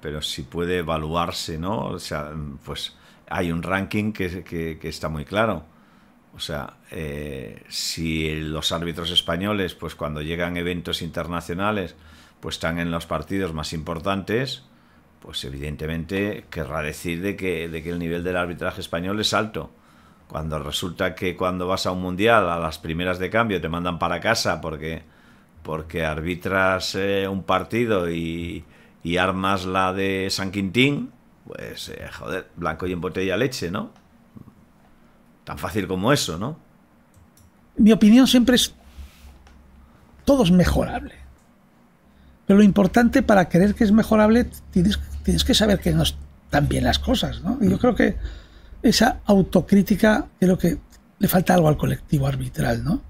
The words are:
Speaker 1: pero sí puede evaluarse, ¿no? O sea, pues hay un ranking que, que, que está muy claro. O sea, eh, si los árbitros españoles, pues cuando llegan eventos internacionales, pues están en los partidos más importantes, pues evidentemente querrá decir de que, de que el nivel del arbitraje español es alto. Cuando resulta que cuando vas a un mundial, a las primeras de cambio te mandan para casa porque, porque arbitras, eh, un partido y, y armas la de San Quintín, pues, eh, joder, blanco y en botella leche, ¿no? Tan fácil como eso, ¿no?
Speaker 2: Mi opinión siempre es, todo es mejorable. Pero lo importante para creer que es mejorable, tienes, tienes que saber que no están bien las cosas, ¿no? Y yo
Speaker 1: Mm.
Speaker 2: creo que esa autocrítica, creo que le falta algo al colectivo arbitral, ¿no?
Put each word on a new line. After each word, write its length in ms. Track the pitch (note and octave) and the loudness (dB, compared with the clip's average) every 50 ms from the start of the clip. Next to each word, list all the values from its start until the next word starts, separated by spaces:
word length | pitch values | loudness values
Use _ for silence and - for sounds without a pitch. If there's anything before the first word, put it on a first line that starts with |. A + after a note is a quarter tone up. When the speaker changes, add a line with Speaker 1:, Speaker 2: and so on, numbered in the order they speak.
Speaker 1:
pero 220 | - D#2 D2 D2+ | -10 -10 -8 -6
sí 200 | - - - - | -6 -8 -8 -8
puede 360 | C#2+ - - E2+ F2 F2 F2+ F2+ | -10 -8 -6 -4 -2 -2 -2 -2
evaluarse, 800 | E2+ D#2+ E2 D#2 D#2 D#2 E2 E2+ E2+ F2 F2+ - - - E2 D#2 | -2 -2 -2 -2 -2 -2 -2 -2 -2 -2 -4 -6 -8 -8 -8 -6
¿no? 280 | E2 F#2+ G#2+ C3 - - | -4 -4 -4 -4 -4 -6
O 100 | F#2+ F2+ | -8 -10
sea, 320 | - - E2 D2+ D2 D2+ D#2 D#2+ D2+ D2 C#2 - - | -8 -8 -6 -6 -6 -8 -8 -10 -10 -10 -12 -14 -14
pues 300 | - C#2+ - - - - _ _ - _ _ _ - | -12 -10 -10 -10 -12 -12 _ _ -20 _ _ _ -6
hay 220 | - F#2 F#2 E2+ | -4 -2 -2 -2
un 100 | E2 E2+ | -2 -2
ranking 500 | E2 E2+ F#2+ F#2+ G2 F#2+ - G#2+ G#2 A2 | -2 -2 -2 -2 -2 -2 -2 -2 -2 -2
que, 300 | G#2+ - F#2+ F2 F2+ F#2 E2 | -2 -4 -4 -4 -6 -8 -10
que, 340 | - F2 E2 E2 E2 D#2 - | -8 -8 -6 -6 -6 -8 -8
que 80 | - D#2 | -10 -10
está 200 | - - - E2 | -8 -6 -6 -6
muy 160 | D#2 D2+ C#2+ | -6 -6 -6
claro. 400 | - F#2+ G#2 A#2 A2+ F#2+ D#2+ D#2 - _ _ _ _ _ _ _ _ _ _ _ _ - | -4 0 0 0 0 0 -4 -8 -12 _ _ _ _ _ _ _ _ _ _ _ _ -16
O 40 | - | -12
sea, 340 | - - D#2 D2 B1 - - _ _ - | -10 -8 -8 -8 -8 -10 -14 _ _ -14
eh, 720 | - - D#2 D2 C#2+ D2 D2 D2 C#2 C2+ A#1+ A1 - - - - | -10 -8 -8 -6 -8 -8 -8 -8 -10 -10 -12 -12 -14 -18 -16 -12
si 680 | - - - - - E2 D#2+ D#2+ D#2+ D#2 D#2 D#2 D#2 D#2 | -10 -8 -6 -6 -6 -4 -4 -2 -2 0 -2 -2 -2 -4
los 320 | D#2 D2+ D#2 D#2+ - - | -4 -4 -4 -4 -2 -2
árbitros 380 | F2+ E2+ E2+ E2+ E2 F2 E2+ E2+ | -2 -2 -2 -4 -6 -6 -6 -2
españoles, 640 | F2 - - - E2 F2 G2 G#2 G#2+ G2+ F#2 E2+ - | 0 0 0 0 -2 -2 -2 -2 -2 -2 -2 -4 -6
pues 200 | - E2+ D#2+ - | -8 -10 -12 -8
cuando 280 | - E2 D#2 D2+ D2+ | -6 -6 -6 -6 -6
llegan 340 | D2+ D#2 E2 E2+ F2 F2 F2 | -6 -4 -4 -2 -4 -4 -4
eventos 460 | F2 F2 F2 F2+ E2+ E2 E2+ E2+ - | -4 -4 -4 -4 -4 -6 -6 -6 -6
internacionales, 920 | F2+ E2 - F2+ D#2+ E2 E2+ E2+ - - F2 F2 G2+ G#2+ G#2+ G2+ F2 E2 - - - - - - - - _ _ | -6 -8 -8 -8 -6 -6 -6 -8 -6 -6 -6 -4 -2 -2 -2 -2 -4 -6 -10 -16 -20 -20 -20 -20 -20 -20 _ _
pues 160 | - - - | -12 -10 -8
están 220 | - - E2 E2 E2+ | -6 -4 -4 -2 -2
en 120 | E2+ E2+ | -2 -2
los 160 | E2 E2+ - | -4 -4 -4
partidos 460 | - E2+ D#2 D2+ - G2 G2 F#2+ E2+ | -4 -6 -6 -4 -4 -4 -4 -4 -4
más 200 | D#2+ D#2 D2+ - | -4 -6 -8 -6
importantes, 920 | E2+ E2 D2+ F2 E2 E2 C#2+ G2 G2 G2 F2+ - G#2 B2 C3+ C3+ - - - _ _ _ _ _ _ _ _ _ _ _ | -8 -8 -6 -6 -8 -6 -4 -4 -4 -2 -2 -2 -2 -2 -2 -4 -8 -10 -14 _ _ _ _ _ _ _ _ _ _ _
pues 240 | - - D2+ - - | -20 -14 -12 -10 -10
evidentemente 1000 | C2+ C2+ C2+ C#2+ D2+ D2 C2+ D#2 D#2 E2 E2 D#2+ E2 G2 G2 G2+ G#2 G#2 - - - | -10 -10 -8 -8 -8 -8 -6 -6 -6 -6 -6 -6 -4 -2 -2 -2 -2 -4 -6 -12 -12
querrá 320 | - E2+ D2 C2 D2 D#2 | -10 -8 -8 -6 -6 -6
decir 380 | D2+ D2+ D#2 - - F2 E2+ E2+ | -6 -6 -8 -8 -6 -6 -6 -4
de 140 | F#2 G2+ E2+ | -4 -6 -6
que, 320 | E2 F#2 F#2 E2+ D#2+ E2 E2+ | -4 -4 -4 -4 -4 -4 -6
de 140 | D#2+ E2 | -8 -8
que 80 | D2+ E2+ | -8 -6
el 80 | F2 F2 | -6 -4
nivel 260 | E2+ E2 E2+ F2 F2 | -4 -4 -4 -4 -4
del 120 | F#2 F2+ | -2 -2
arbitraje 440 | F2+ F2 F2 E2+ D#2+ E2+ F2+ - F#2+ | -2 -2 -4 -6 -6 -6 -6 -6 -8
español 400 | F2 - - E2 F2 F#2+ G2+ G#2+ | -8 -8 -6 -6 -4 -4 -4 -2
es 120 | G#2 - G#2+ | -2 0 0
alto. 360 | G2+ A2 G#2+ - D#2+ D2 - - _ _ _ _ _ - - _ _ _ - | 0 -2 -2 -6 -8 -10 -10 -14 _ _ _ _ _ -20 -20 _ _ _ -12
Cuando 300 | - C#2+ D#2+ D#2 D2+ D2+ | -8 -6 -6 -4 -4 -4
resulta 560 | C#2 D2 D2 - G2 F2+ E2+ - F#2+ F#2 E2+ | -4 -6 -6 -6 -6 -6 -4 -2 -2 -2 -2
que 220 | - G2+ F2+ E2+ | -2 -4 -4 -2
cuando 300 | - F#2 F2+ F2+ F2+ F2+ F2+ | -2 -2 -2 -2 -2 -2 -2
vas 180 | F#2 F2+ - | -2 -2 -2
a 60 | F#2+ | -2
un 80 | F#2 F#2 | -2 -2
mundial, 460 | F2+ F2+ F2+ F2 G#2 A#2 A#2 A2 F#2+ E2+ | -4 -4 -2 0 2 4 4 4 4 2
a 80 | E2+ E2+ | 0 -2
las 200 | E2 D#2+ D#2 - | -4 -4 -6 -8
primeras 400 | - E2 D#2+ E2 F2+ F#2 F2+ F2+ | -8 -6 -4 -2 -2 -2 -2 -2
de 120 | F#2 E2+ | -4 -2
cambio 300 | G2 A2+ A#2 A2 G2 E2+ | 0 0 0 0 0 -2
te 80 | E2 D#2+ | -2 -4
mandan 300 | E2 F2 F2 F2+ F2 D#2 | -4 -4 -4 -4 -2 -2
para 220 | - E2+ F2 E2+ | -2 -2 -2 -2
casa 400 | F#2+ G#2+ A#2 - - G#2 F2 D#2+ | 0 0 0 0 0 -2 -2 -4
porque, 420 | D#2 D#2+ D#2+ C#2+ D#2 D#2+ D#2+ D#2 - - _ _ _ _ - _ _ _ _ - | -4 -8 -8 -8 -8 -8 -8 -10 -12 -16 _ _ _ _ -20 _ _ _ _ -18
porque 420 | - D#2 D#2 D#2+ D#2 D#2+ F2 E2+ D#2+ | -10 -8 -8 -8 -8 -8 -6 -4 -2
arbitras, 920 | D#2 D#2 D#2 D#2 F2 F2+ E2 - F#2+ F#2+ F#2+ F#2+ F#2+ F#2 F#2 - - - | -2 -2 -4 -4 -4 -6 -6 -4 -2 0 2 2 2 2 0 -2 -4 -4
eh, 320 | G2 G2 G2 G2 G2 G2 F#2+ | -4 -2 -2 -2 -2 -2 -2
un 160 | G2 F#2+ E2+ | -4 -4 -2
partido 680 | - F#2+ F#2 F2+ - A2 A2+ A#2+ A2+ G#2+ F#2 F2 E2+ | -2 -2 -2 -2 -2 -2 -2 0 0 0 0 0 -2
y, 540 | E2+ E2+ E2 E2 E2 E2+ E2+ E2+ E2+ F2 E2 - - - - - _ _ - | -2 -4 -4 -4 -6 -6 -8 -8 -10 -12 -14 -16 -20 -20 -20 -20 _ _ -6
y 120 | E2 E2+ F2+ | -2 0 2
armas 460 | F2+ F#2+ F#2 F#2 F#2+ F#2+ G2 F#2+ F2+ | 2 0 0 0 0 0 -2 -2 -2
la 260 | F#2 F#2 F#2+ F#2+ F#2 | -2 0 0 0 0
de 340 | F#2 G2 G2 G2 F#2+ F#2+ F#2+ F#2+ | 0 -2 -2 -2 -2 -2 -2 -4
San 200 | - - F#2+ F#2+ | -4 -6 -6 -6
Quintín, 600 | F#2 G2+ G2 F#2+ F2+ A#2+ C3 C#3+ C#3+ - B3 C4+ - _ _ _ _ _ _ | -4 -4 -4 0 2 2 4 4 2 -2 -6 -10 -12 _ _ _ _ _ _
pues, 440 | - - - G#1+ A1+ - - - - | -18 -16 -14 -14 -12 -12 -12 -12 -12
eh, 180 | - - - - - - | -14 -14 -14 -14 -14 -12
joder, 300 | - A1+ F2+ F#2 - - _ | -10 -8 -8 -8 -8 -10 _
blanco 300 | E2 E2 D#2+ D2+ - - | -6 -6 -6 -4 -4 -4
y 60 | F2+ | -4
en 80 | F#2 E2+ | -4 -4
botella 360 | E2+ F2+ E2 F#2+ F#2+ F#2+ F2+ | -4 -4 -4 -2 -2 0 0
leche, 340 | G2+ C3 C3+ C3 - G2 E2+ | 0 0 -2 -2 -4 -6 -6
¿no? 220 | F2+ - A3+ - - _ _ _ _ _ _ _ - - - - - _ - _ _ _ _ _ _ _ _ _ _ _ _ _ _ _ _ | -4 -6 -8 -8 -12 _ _ _ _ _ _ _ -20 -20 -20 -20 -20 _ -20 _ _ _ _ _ _ _ _ _ _ _ _ _ _ _ _
Tan 140 | - D#2+ - | -12 -10 -8
fácil 280 | - F#2+ F2+ G#2+ F2+ | -8 -4 -2 -2 -2
como 260 | E2 F#2+ F#2 G2+ B2 | -2 -2 -2 2 2
eso, 260 | C#3+ - - - D#2+ E2+ | 2 2 0 -4 -6 -6
¿no? 200 | G#2 C#3 D#3+ - - _ _ _ _ _ _ _ _ _ _ _ - _ _ _ _ _ _ _ _ _ _ | -6 -8 -8 -10 -16 _ _ _ _ _ _ _ _ _ _ _ -20 _ _ _ _ _ _ _ _ _ _
Speaker 2:
Mi 160 | - A3+ G#3+ | 6 6 8
opinión 340 | A3 - A3 G#3 A3+ B3+ C4+ | 8 8 8 8 10 10 8
siempre 300 | - - B3+ A3+ B3+ B3 | 8 6 6 6 6 6
es, 160 | A3 - - - - - - - - - - - - - - - - - - - - - - - - - - - _ _ - - - - | 4 2 0 -4 -10 -20 -20 -18 -18 -18 -18 -20 -20 -20 -20 -20 -20 -20 -20 -20 -20 -20 -20 -20 -20 -20 -20 -20 _ _ -20 -20 -4 0
todo 180 | - C#4+ C4+ A3 | 2 4 4 6
es 60 | E3 | 6
mejorable. 640 | F#3 F3+ E3+ - - - - - G5 - - - - - - - - - _ _ _ _ _ _ _ _ _ _ _ _ _ _ _ _ - - - _ _ | 6 6 6 6 4 2 0 0 -4 -6 -8 -10 -14 -18 -20 -20 -20 -20 _ _ _ _ _ _ _ _ _ _ _ _ _ _ _ _ -20 -20 -20 _ _
Pero 120 | - G3 G3+ | 4 8 8
lo 60 | G#3+ | 8
importante 580 | G3 - G#3 G3 F3+ - A#3+ A#3+ A#3 - C#4 | 8 8 6 4 4 6 6 6 6 4 4
para 260 | - - G#3+ F#3+ E3+ - | 4 6 6 6 6 6
creer 260 | - E3+ F#3+ G#3 G3+ | 6 4 6 4 4
que 100 | - A#3+ | 4 4
es 80 | G3 | 6
mejorable, 560 | G#3 A3+ - - A3 G#3+ G#3+ G#3+ A3 B3 A#3+ - - - - - | 6 4 4 4 4 6 6 6 6 4 2 0 -4 -12 -16 -2
tienes, 280 | - F#3+ E3+ G#3 G3 - - - - - | 2 2 4 4 2 0 -4 -8 -10 -4
tienes 220 | - G3 F3 - - | 0 0 0 2 2
que 100 | - - | 2 4
saber 260 | - G#3 G#3+ G3 E3 | 4 4 4 4 2
que 120 | - F3+ | 2 2
no 100 | D#3 E3 | 2 2
están 680 | D3+ - - - - - - - - - - - D3 C3 | 2 0 -2 -6 -12 -18 -20 -20 -8 -2 0 2 2 2
bien 160 | - C3 B2+ | 2 2 2
las 140 | - - - | 2 2 0
cosas, 440 | - - C4 - - C3+ - - | 0 0 0 0 0 -2 -4 -4
¿no? 160 | - G3 B3+ C#4+ | -4 -4 -2 2
Y 80 | G#3+ F#3 | 2 2
yo 80 | F#3+ | 4
Speaker 1:
Mm. 20 | - | 4
Speaker 2:
creo 140 | - B3 G#3+ | 4 2 4
que 220 | - A#3+ G#3+ - - - - - - - - - - - - - - | 4 4 2 2 0 -6 -8 -10 -14 -18 -20 -20 -20 -20 -20 -6 2
esa 380 | - B3 G#3 - A3+ C4 - - - | 4 4 4 6 4 2 2 0 2
autocrítica, 1000 | - G3+ G3 F3 - - F3+ - - F#3+ G3+ F#3+ - G#3 - A3 G#3+ G#3+ D4+ - - - _ | 4 6 6 6 6 4 2 4 6 6 6 6 4 2 4 4 4 4 4 0 -4 -2 _
creo 200 | F#3 F3+ F#3+ - | 4 4 4 4
que 200 | - E3+ - - - - - - _ _ _ - | 2 0 0 -2 -6 -14 -20 -20 _ _ _ 0
le 100 | G3+ E3+ | 2 2
falta 260 | - F#3+ - - F3+ | 4 4 4 6 6
algo 140 | F3+ D#3+ D3+ | 6 6 6
al 80 | D3 | 4
colectivo 500 | - - C3 C3 - - - D#3+ C#3+ C3+ | 4 2 0 -2 -2 -2 0 0 2 2
arbitral, 580 | C#3 C3+ C3 C3 B2+ - D#3 C#3+ B2+ A#2 A#2 A#2 | 0 0 -2 -4 -6 -4 -2 0 0 0 0 0
¿no? 160 | C#3+ G#3+ C#4 - | 0 -2 -2 -4